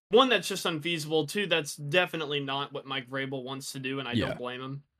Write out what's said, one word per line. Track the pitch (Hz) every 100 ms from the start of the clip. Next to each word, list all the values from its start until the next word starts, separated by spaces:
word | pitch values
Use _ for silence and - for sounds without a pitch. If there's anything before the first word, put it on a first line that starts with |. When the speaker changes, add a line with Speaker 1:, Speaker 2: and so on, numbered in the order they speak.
| _
Speaker 1:
one, | 214 262
that's | 214 -
just | 190 190
unfeasible. | 160 156 170 151 156 151
Two, | 208 196
that's | 165 147
definitely | - 143 175 180 165 147 147
not | 139 139 139
what | 135 123
Mike | 135 123
Vrabel | 135 135 135
wants | 127 135 139
to | 139
do, | 131 135
and | 127
I |
Speaker 2:
Yeah. | 120 90
Speaker 1:
don't | -
blame | 123 123
him. | 131 139 - _